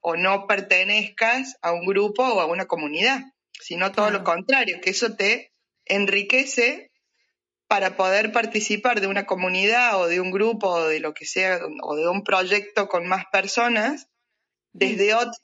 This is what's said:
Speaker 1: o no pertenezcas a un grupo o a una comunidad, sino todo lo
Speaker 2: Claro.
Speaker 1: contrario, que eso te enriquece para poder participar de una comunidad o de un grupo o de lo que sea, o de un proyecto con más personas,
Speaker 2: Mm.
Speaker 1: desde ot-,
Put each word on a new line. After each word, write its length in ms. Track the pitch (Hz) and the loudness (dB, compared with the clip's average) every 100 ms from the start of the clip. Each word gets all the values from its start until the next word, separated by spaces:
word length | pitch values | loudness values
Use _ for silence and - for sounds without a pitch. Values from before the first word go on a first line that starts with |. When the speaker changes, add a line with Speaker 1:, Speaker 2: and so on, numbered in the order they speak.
Speaker 1:
o 160 | 170 165 | -4 0
no 300 | 185 196 196 | 0 0 0
pertenezcas 1080 | 196 196 185 196 214 202 - 226 254 262 - | -2 2 2 2 0 -2 -2 0 0 -4 -6
a 100 | 170 | -4
un 140 | 170 180 | -2 0
grupo 380 | 196 208 208 254 | 0 0 2 2
o 140 | 208 | 2
a 40 | 160 | 0
una 200 | 175 180 | -2 -4
comunidad, 560 | 170 151 156 233 269 - _ _ | -4 -4 0 0 0 -6 _ _
sino 400 | - - 175 196 | -20 -10 -4 -2
todo 140 | 208 208 | 0 0
lo 160 | 196 | 0
Speaker 2:
Claro. 120 | 185 170 | 0 -2
Speaker 1:
contrario, 440 | 226 269 214 170 | 2 0 0 -2
que 80 | 185 | -4
eso 260 | 185 233 - | -2 -2 0
te 380 | 196 233 - _ _ _ - | 0 0 -4 _ _ _ -2
enriquece 1040 | 202 196 196 196 254 277 - 233 302 - _ _ _ _ _ _ _ - | 0 2 0 2 0 0 0 0 -2 -12 _ _ _ _ _ _ _ -2
para 260 | 202 190 190 | 0 0 0
poder 380 | 185 196 220 | 2 2 2
participar 680 | 233 220 214 214 208 247 220 | 0 0 -2 -2 0 0 0
de 80 | 196 | 0
una 180 | 196 196 | -2 -2
comunidad 720 | 185 185 185 202 240 240 196 | -2 -2 0 2 2 2 2
o 60 | 170 | 0
de 120 | 180 | 0
un 120 | 185 | 0
grupo 360 | 190 226 220 196 | 0 0 0 0
o 200 | 170 160 | 0 0
de 100 | 156 | 0
lo 140 | 156 | -4
que 120 | - 156 | -8 -6
sea, 360 | 185 190 175 165 151 | -2 0 0 -4 -8
o 120 | - 151 | -6 -2
de 140 | 170 | 0
un 160 | 196 202 | 0 0
proyecto 640 | 190 185 202 202 214 202 | 0 2 0 0 -2 0
con 180 | 175 175 | 0 0
más 160 | 190 - | -2 0
personas, 760 | 196 196 240 240 226 233 294 - _ _ _ _ _ _ | -2 0 0 2 2 0 -4 -10 _ _ _ _ _ _
Speaker 2:
Mm. 60 | 175 | -2
Speaker 1:
desde 340 | - 214 202 220 | 0 2 2 2
ot-, 160 | 233 - | 0 -4